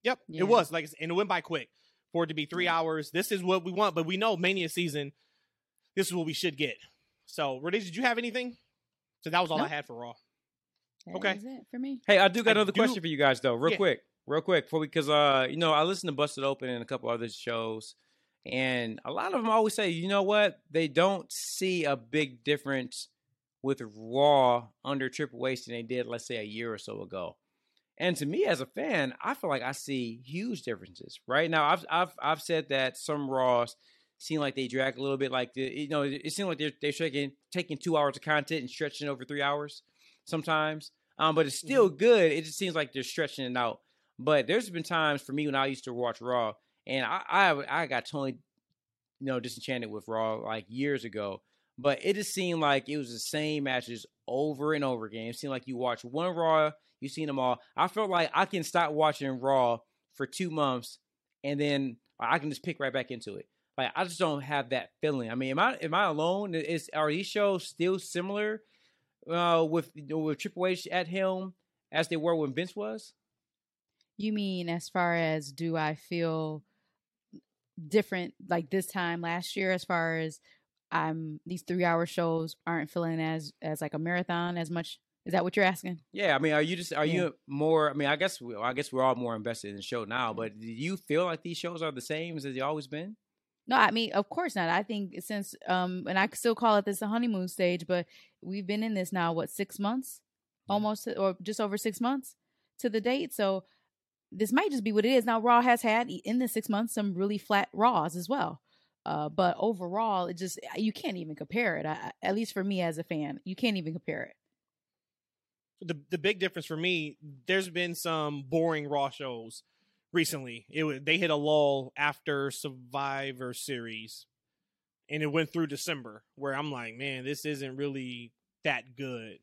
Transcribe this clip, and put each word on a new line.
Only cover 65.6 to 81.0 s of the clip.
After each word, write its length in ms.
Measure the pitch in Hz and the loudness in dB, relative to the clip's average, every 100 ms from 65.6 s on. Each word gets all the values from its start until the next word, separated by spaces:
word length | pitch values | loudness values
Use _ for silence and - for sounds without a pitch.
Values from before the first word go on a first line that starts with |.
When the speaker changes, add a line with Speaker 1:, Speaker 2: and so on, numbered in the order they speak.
| 226 - | 2 2
Speaker 3:
am 140 | 165 | -2
I 100 | 170 | 2
alone? 500 | 196 151 165 190 202 | 2 2 2 0 -2
Is, 360 | 165 147 165 - | -4 -2 -4 -2
are 140 | 156 156 | 0 0
these 160 | 156 196 | 0 -2
shows 400 | 208 202 185 - | 2 2 2 -4
still 320 | - 175 190 | -2 0 0
similar, 640 | - 175 190 202 214 220 _ _ _ _ _ _ - | -2 -4 -4 -2 -4 -6 _ _ _ _ _ _ -4
uh, 360 | 170 175 165 160 | 0 4 6 6
with, 220 | 165 - | 2 0
with 440 | 151 143 160 156 147 | -14 -4 -2 0 -2
Triple 280 | - 180 185 | -6 0 0
H 200 | 180 - | 0 0
at 180 | 180 170 | -2 0
helm 460 | 185 190 185 190 - _ _ _ | 0 0 0 -6 -12 _ _ _
as 160 | 151 160 | 0 2
they 80 | 165 | 2
were 180 | 165 | 2
when 180 | 165 143 | 4 2
Vince 220 | 131 180 208 | 0 -4 -4
was? 380 | 214 220 - _ _ _ _ _ _ _ _ _ _ - | -6 -6 -12 _ _ _ _ _ _ _ _ _ _ -6
Speaker 2:
You 160 | 214 | -2
mean 360 | 214 196 185 170 | 0 0 -2 -2
as 200 | 170 - | -4 -2
far 260 | 185 175 170 | 0 2 2
as 340 | 160 156 139 | 2 0 -4
do 240 | 135 165 160 | -6 -2 0
I 180 | 151 | -2
feel 680 | 156 - 170 165 160 156 156 _ _ _ _ _ _ _ - _ _ _ - 151 | -4 -6 -2 0 0 -2 -6 _ _ _ _ _ _ _ -20 _ _ _ -16 0
different, 460 | 202 196 185 175 _ - | 2 2 -4 -6 _ -2
like, 220 | 170 156 | -2 0
this 160 | 190 180 | -2 -2
time 340 | 196 175 170 | -4 -2 -2
last 340 | 170 170 175 - | -4 -4 -4 -2
year, 160 | 190 | 0
as 120 | 185 | 0
far 340 | - 175 165 160 | 0 0 0 -2
as 220 | 160 - _ _ _ _ _ | -4 -8 _ _ _ _ _
I'm, 500 | 165 | -2